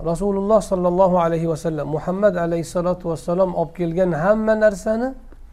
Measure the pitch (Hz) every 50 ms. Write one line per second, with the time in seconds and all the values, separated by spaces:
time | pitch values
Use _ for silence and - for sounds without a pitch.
0 | - 160 170 160 196 202 196 196 196 202 220 208 180 - 196 185 180 180 175 180
1 | 196 180 180 180 165 165 170 165 165 165 160 147 - 170 160 151 139 139 151 151
2 | - - 185 190 208 208 180 175 170 165 170 165 160 - - 185 170 180 180 180
3 | - 170 165 156 - - 175 180 190 185 175 170 170 151 - - 175 170 160 175
4 | 190 180 160 147 160 196 214 220 220 220 220 220 214 214 202 180 - 226 220 226
5 | 240 262 269 - - - - - - -